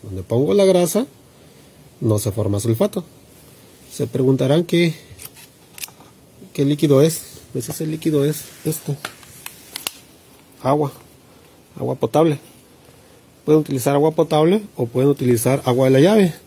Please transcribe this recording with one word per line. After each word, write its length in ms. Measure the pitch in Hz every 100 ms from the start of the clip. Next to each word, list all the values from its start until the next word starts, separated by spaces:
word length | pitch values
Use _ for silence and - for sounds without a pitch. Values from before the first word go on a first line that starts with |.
Donde 200 | 107 95
pongo 320 | 92 117 151
la 100 | 202
grasa, 420 | 190 180 175 208 269 - - _ - - - - - _
no 180 | 110 107
se 140 | 107
forma 280 | 107 104 101
sulfato. 440 | 117 113 202 202 165 - - - - - - - -
Se 140 | - 113
preguntarán 580 | 131 131 135 135 151
qué, 300 | 175 170 170 143 - - - - - _ _ - - - - _ - - -
qué 100 | -
líquido 380 | 139 147 160 135
es. 200 | 160 160 - - -
Pues 160 | 135 127
ese 180 | 156 156
líquido 380 | 156 165 151
es 200 | 143 156 - -
este. 320 | 156 156 - 143 - - - - - - - - - - - - _ - _ -
Agua. 300 | 131 147 143 - - - _ - - _ _ -
Agua 180 | 127 131
potable. 420 | 113 151 165 143 - - _ - - - - - _ _
Pueden 160 | - 156
utilizar 340 | 147 135 127
agua 180 | 143 156
potable 500 | 160 160 151 160 214 208 -
o 100 | 120
pueden 240 | 127 139
utilizar 520 | 139 123 120 123 135 -
agua 200 | 123 135
de 40 |
la 100 | 135
llave. 340 | 170 220 185 -